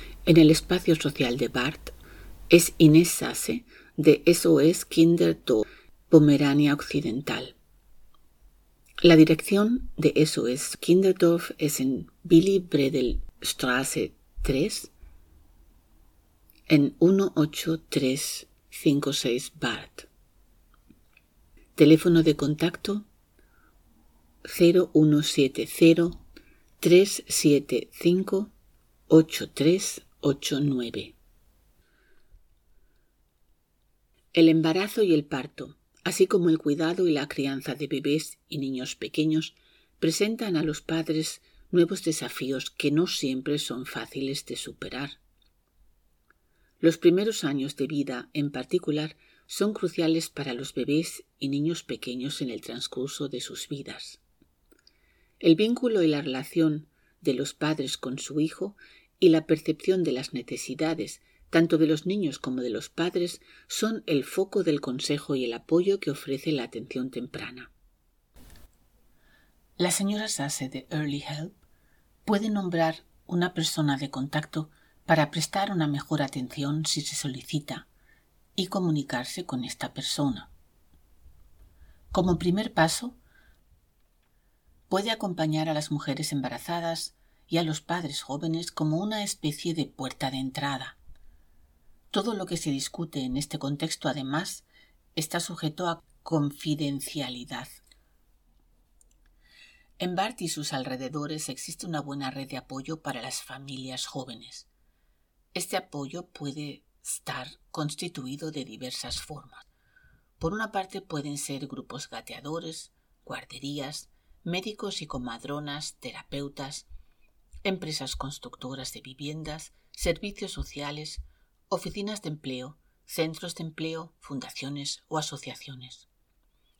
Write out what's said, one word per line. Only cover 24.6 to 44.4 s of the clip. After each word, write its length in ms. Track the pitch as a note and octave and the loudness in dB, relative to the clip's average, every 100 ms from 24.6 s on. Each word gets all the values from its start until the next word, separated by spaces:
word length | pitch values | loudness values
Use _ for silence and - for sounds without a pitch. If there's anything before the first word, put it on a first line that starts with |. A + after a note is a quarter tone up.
| E3+ F3+ E3+ | 6 6 6
uno 280 | D3+ D#3 D3 | 6 8 6
siete 440 | D3+ - C3+ - A2+ | 4 2 2 0 -4
cero, 580 | - E3 E3 E3+ - - - - - _ _ | 6 8 8 4 -2 -16 -20 -20 -20 _ _
tres 460 | E3 F3 G3+ - - | 6 8 6 0 -4
siete 640 | - D#3 C#3+ - B2 - | 2 4 4 2 -4 -4
cinco, 580 | - E3+ F3+ F#3+ - G#3+ _ _ _ _ _ - | 0 2 2 2 -2 -2 _ _ _ _ _ 6
ocho 420 | D#3+ D#3+ - - | 8 8 0 -6
tres 560 | - D3 F#3+ - - - _ | 0 4 4 0 -8 -16 _
ocho 400 | C#3+ C#3 - C#3 | -2 0 -2 0
nueve. 560 | C#3+ B2+ A#2 G2+ - - _ _ _ _ _ _ _ _ _ - _ - _ _ _ _ _ _ _ _ _ _ _ _ _ _ _ _ _ _ _ | 0 0 -4 -8 -10 -16 _ _ _ _ _ _ _ _ _ -20 _ -20 _ _ _ _ _ _ _ _ _ _ _ _ _ _ _ _ _ _ _
El 160 | E3 E3 | 6 8
embarazo 540 | D#3+ D#3+ F3+ G#3 A#3 | 8 4 2 0 2
y 100 | G3 | 4
el 140 | D3+ D3 | 2 0
parto, 500 | C3+ C#3+ - - - _ _ | -6 -8 -12 -18 -20 _ _
así 240 | F3+ E3 F#3 | -2 2 4
como 220 | G3 E3+ | 4 4
el 100 | D#3+ | 2
cuidado 480 | D3+ D3 D#3+ F#3+ F3 | 2 0 0 2 2
y 60 | |
la 160 | D3 D3 | 2 -2
crianza 460 | - C#3 C3+ D3 | -4 -2 -4 -6
de 120 | C#3 C#3+ | -6 -4
bebés 520 | C3+ C#3+ D#3 - - - | -2 0 0 -2 -14 -10
y 100 | D3+ | -6
niños 380 | C3+ B2+ B2+ - | -4 -6 -8 -8
pequeños, 580 | - - D#3 D#3 - - _ _ _ _ | -6 0 2 2 -2 -10 _ _ _ _
presentan 560 | E3 D#3+ G#3 A3+ G#3+ D#3+ | 0 2 0 -2 -2 0
a 60 | |
los 180 | D#3+ D3 | 0 -4
padres 600 | - E3 D#3+ D#3 D#3 - _ _ - | -4 -2 -2 -2 -4 -8 _ _ 0
nuevos 340 | F3 E3+ F#3+ | 4 4 2
desafíos 640 | D#3+ D#3 A#2+ - C3 C3 - | -2 -4 -6 -6 -4 -4 -6
que 200 | - D3 | -2 0
no 160 | D3+ F3+ | 2 2
siempre 520 | - C#3 C3 C3+ D3 | 0 -4 -4 -2 -4
son 280 | - B2 B2+ | -4 -8 -8
fáciles 580 | - A2 C3+ C3+ C#3+ | -10 -10 -6 -6 -6